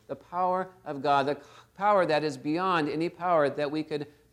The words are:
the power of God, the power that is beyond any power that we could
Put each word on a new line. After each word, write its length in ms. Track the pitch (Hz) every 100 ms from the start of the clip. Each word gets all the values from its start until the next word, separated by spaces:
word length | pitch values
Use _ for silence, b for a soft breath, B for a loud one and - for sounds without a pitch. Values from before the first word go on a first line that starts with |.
| -
the 100 | 139
power 520 | - 180 185 185 185 -
of 180 | - 139
God, 240 | 143 139 135
the 120 | 143 B B B
power 300 | - 202 202
that 180 | 165 151
is 140 | 151 131
beyond 540 | 147 160 190 175 147
any 180 | 151 170
power 400 | 170 180 165 143
that 220 | 131 143
we 120 | 156
could 240 | 151 147 143 b b